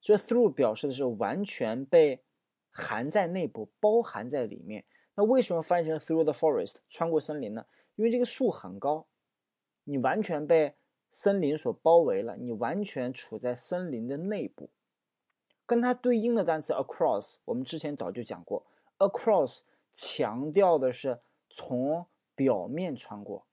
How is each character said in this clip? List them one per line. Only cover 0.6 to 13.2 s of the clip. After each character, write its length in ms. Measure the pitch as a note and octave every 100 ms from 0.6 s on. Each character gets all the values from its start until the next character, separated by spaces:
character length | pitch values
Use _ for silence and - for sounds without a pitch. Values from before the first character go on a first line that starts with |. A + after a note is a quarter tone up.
| B2
示 140 | A2 C#3+
的 60 |
是 120 | B2+ C3+
完 380 | A2 G#2 D3
全 420 | G3+ - A2+ A2+ C3+
被 380 | E3+ D3+ B2+ _ _ _ _ _
含 400 | - - A2 C3
在 160 | G#3 F3
内 200 | F#3 D3+
部， 220 | - G#2+ _
包 220 | G#3+ A3+
含 260 | A3+ - A#2+
在 200 | C#3 A#2
里 160 | -
面。 200 | - G#2+ - _ _
那 100 | -
为 160 | G#3+ C4
什 160 | A#3 E3+
么 60 |
翻 220 | D#3 F3
译 20 | D#3+
成 80 | D#3+
through 240 | - D#3+
the 100 | D#3
forest， 440 | C#3+ D#3+ B2+ F2+ - _
穿 220 | - E3
过 80 | D#3
森 200 | C#3+ D3+
林 140 | A#2
呢？ 140 | A2 - _ _
因 100 | -
为 60 | A3+
这 80 | A#3+
个 80 | A#3+
树 240 | - B3+
很 300 | - F2+ G2
高， 260 | C#3 D#3 - _ _ _ _ _ _ _
你 160 | - C#3+
完 200 | B2+ F3
全 280 | G#3+ D#3 D3
被 280 | E3 D3 - _ _ _
森 280 | - G#3 G3+
林 160 | D3+ D3+
所 160 | B2
包 260 | G#2+ D#3+ E3+
围 260 | D3+ G2
了， 120 | A2 G#2
你 160 | B2
完 320 | A2 A#2 F3
全 300 | G3+ - B2
处 240 | C3+